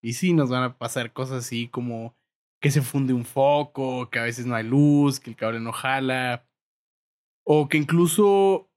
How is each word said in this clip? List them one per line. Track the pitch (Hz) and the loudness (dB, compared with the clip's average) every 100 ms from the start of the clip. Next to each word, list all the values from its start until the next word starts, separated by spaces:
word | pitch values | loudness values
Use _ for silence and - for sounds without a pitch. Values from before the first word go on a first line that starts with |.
Y | 117 | -8
sí, | 120 185 | -2 2
nos | 170 135 | 2 2
van | 127 | 0
a | 127 123 | -4 -6
pasar | 117 - 117 | -8 -6 -6
cosas | - 131 131 | -8 -8 -8
así | 123 117 117 | -6 -6 -6
como | - 120 113 117 _ _ _ _ _ | -6 -8 -8 -10 _ _ _ _ _
que | 147 | 0
se | 147 | 0
funde | 131 143 135 | 0 -2 0
un | 127 | 0
foco, | 120 - 139 147 143 - 131 127 123 | -2 0 2 2 0 -6 -6 -6 -6
que | 120 | -4
a | |
veces | 117 117 123 | -4 -6 -4
no | 120 | -4
hay | |
luz, | 110 135 147 147 143 139 | 0 4 4 4 2 0
que | - | -10
el | 110 | -8
cable | 110 113 | -6 -4
no | 113 | -8
jala, | 113 131 135 131 127 127 123 _ _ _ _ _ _ _ _ _ _ - | -6 -4 -2 -2 -2 -4 -6 _ _ _ _ _ _ _ _ _ _ 2
o | 151 143 | 2 4
que | 156 | 0
incluso | 147 165 170 165 208 196 196 185 - | 2 2 2 4 4 6 4 2 -4